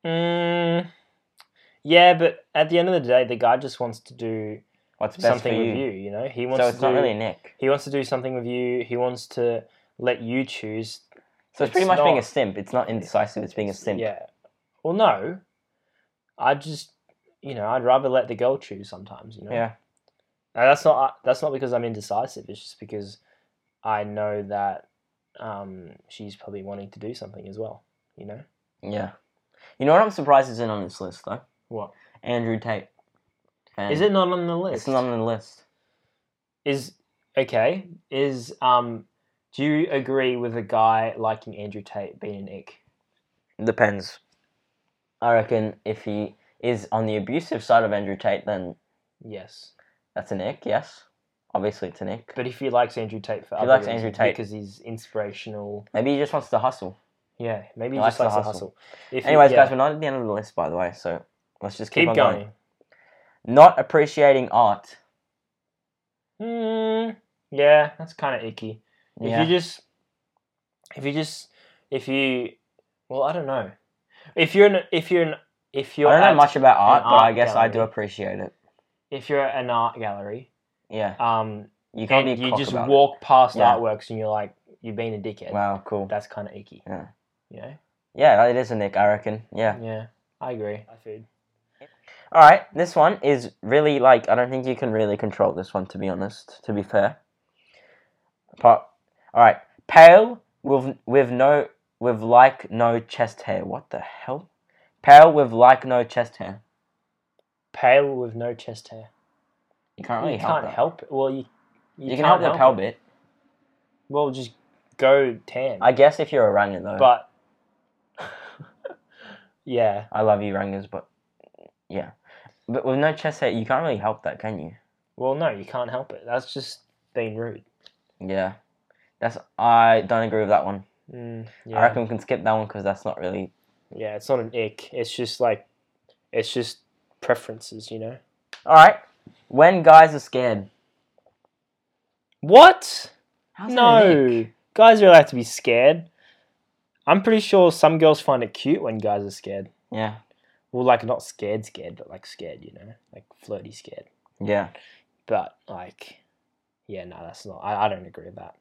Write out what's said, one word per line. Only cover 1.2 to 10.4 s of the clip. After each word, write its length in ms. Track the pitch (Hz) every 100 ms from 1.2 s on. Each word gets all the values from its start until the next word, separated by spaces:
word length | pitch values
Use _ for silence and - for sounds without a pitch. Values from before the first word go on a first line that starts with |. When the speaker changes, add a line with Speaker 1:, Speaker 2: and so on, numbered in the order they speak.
| _ _ - _ _ _
Speaker 1:
yeah, 300 | 143 170 180
but 320 | 170 165 - _ 151
at 140 | 156
the 100 | 170
end 100 | 175
of 120 | 180
the 60 | 120
day, 180 | 123 120
the 100 | 120
guy 220 | 117 127
just 220 | 135 -
wants 200 | 120 113
to 120 | _
do 460 | 123 113 110 107 107 _ _ _ _
Speaker 2:
What's 200 | 107 -
best 100 | 117
Speaker 1:
something 260 | 120 123
Speaker 2:
for 40 | 113
Speaker 1:
with 180 | 113 110
Speaker 2:
you. 80 | 135
Speaker 1:
you, 60 |
you 200 | 95 101
know? 160 | 104 135
He 180 | 123 123
wants 140 | 131
Speaker 2:
So 60 | 120
Speaker 1:
to 40 |
Speaker 2:
it's 80 | 120
not 80 | 135
Speaker 1:
do, 60 | 131
Speaker 2:
really 160 | 131
an 100 | 107
ick. 340 | 110 - - _
Speaker 1:
he 120 | 135
wants 140 | 143 147
to 40 |
do 120 | 139
something 300 | 127 131 127 127
with 100 | 120
you. 380 | 123 123 123
He 120 | 117 120
wants 300 | 127 120 -
to 360 | - 120 117 - _ _ -
let 240 | 120 120
you 240 | 113 127